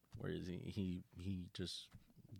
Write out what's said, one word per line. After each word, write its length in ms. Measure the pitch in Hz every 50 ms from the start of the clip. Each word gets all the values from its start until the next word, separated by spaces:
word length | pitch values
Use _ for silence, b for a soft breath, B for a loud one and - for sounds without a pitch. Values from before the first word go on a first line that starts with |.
| _ - - -
where 140 | - 95
is 160 | 82 82 85 90
he? 120 | 87 - - -
He, 320 | - 107 95 92 90 90 - - - 87
he 280 | 87 98 98 90 87 92 -
just 360 | - 90 - - - - - - - - - - - - - -